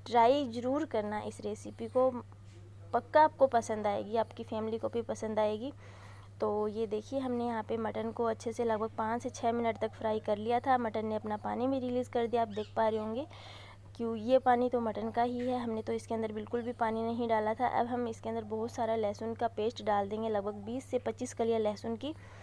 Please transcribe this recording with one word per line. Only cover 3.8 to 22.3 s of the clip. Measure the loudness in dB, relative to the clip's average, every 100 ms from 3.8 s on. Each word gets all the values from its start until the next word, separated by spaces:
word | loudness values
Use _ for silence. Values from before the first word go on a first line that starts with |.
| 0
आएगी, | 0 0 0
आपकी | 0 -4
फैमिली | -6 -4 -2 -2
को | -2
भी | -2
पसंद | -4 -4 -2 2
आएगी। | 2 0 -4 -10 -16 -18 -18 -18 -16 -4
तो | 0 2 0
ये | -2 -2
देखिए | -4 -4 -2
हमने | 0 0 0
यहाँ | -2
पे | -2 -2
मटन | -2 -2 -4
को | 0 0
अच्छे | 0 -2
से | 0 2
लगभग | 2 0 -2
पाँच | -2 -2
से | -4
छः | -2 0
मिनट | 2 0 0
तक | -2
फ्राई | -2 -2 0
कर | 0 0
लिया | 2 2
था। | 4 4
मटन | 2 -2 -2
ने | -2
अपना | -2 -4
पानी | -2 0 0
भी | 0
रिलीज़ | 0 0 0
कर | 0 2
दिया, | 2
आप | 0
देख | -2 -4 2
पा | 2
रहे | 2
होंगे। | -2 -4 -6 -10 -16 -16 -16 -18 -14 -6
क्यों, | -4 -2
ये | 4 6
पानी | 6 4 4
तो | 2
मटन | 0 -2 -2
का | 0
ही | 0 0
है, | 0 0
हमने | 0 -4
तो | -2
इसके | -4 -2
अंदर | -2 -2
बिल्कुल | -4 -4 -4
भी | -2
पानी | 0 0 0
नहीं | 0 0 2
डाला | 2 2
था। | 2 2
अब | 2 0
हम | 0 -2
इसके | -4 -6
अंदर | -4
बहुत | -4 -4 -4
सारा | -2 0 2
लहसुन | 0 -2 -4
का | -2 -2
पेस्ट | 0 -2 -2
डाल | 2 2 2
देंगे, | -2 0
लगभग | 0 -2 -4 -6
बीस | -6 -2
से | -2
पच्चीस | -2 -4 -4
कलियाँ | -2 2 2
लहसुन | 2 -2 -4 -4
की, | -6 -8 -12